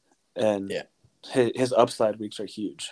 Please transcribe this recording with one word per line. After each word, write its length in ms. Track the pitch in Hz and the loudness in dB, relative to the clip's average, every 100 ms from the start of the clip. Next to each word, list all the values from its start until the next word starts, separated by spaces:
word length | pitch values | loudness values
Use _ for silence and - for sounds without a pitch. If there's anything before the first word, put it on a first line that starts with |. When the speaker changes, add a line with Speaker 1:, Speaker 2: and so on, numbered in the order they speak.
| _ _ _ - | _ _ _ -2
Speaker 1:
And 340 | 107 101 98 | 0 0 -2
Speaker 2:
Yeah. 140 | 90 - _ _ _ - | -8 -10 _ _ _ -2
Speaker 1:
hi-, 260 | 135 117 - | 2 2 2
his 180 | 127 | 2
upside 460 | 117 120 - 110 107 | 4 4 4 0 0
weeks 200 | 107 - | -6 -8
are 60 | 101 | -10
huge. 460 | - 101 - - | -6 -8 -6 -12